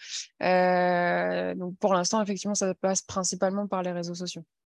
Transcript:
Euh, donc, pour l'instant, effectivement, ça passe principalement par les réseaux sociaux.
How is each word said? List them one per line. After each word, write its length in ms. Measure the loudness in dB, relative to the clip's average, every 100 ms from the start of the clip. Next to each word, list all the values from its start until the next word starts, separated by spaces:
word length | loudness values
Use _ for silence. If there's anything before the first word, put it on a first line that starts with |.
| -12 -12 -12 -2
Euh, 1120 | 2 4 6 4 4 2 2 2 0 -2 -2
donc, 220 | -4 -8 -2
pour 160 | 2
l'instant, 300 | 2 2 0
effectivement, 320 | 0 -2 -2
ça 200 | -2 -2
passe 280 | 0 0 -2
principalement 640 | -2 -4 -2 0 0 0 -4
par 160 | -2
les 100 | -2
réseaux 220 | -4 -6
sociaux. 300 | -6 -8 -10 -16 _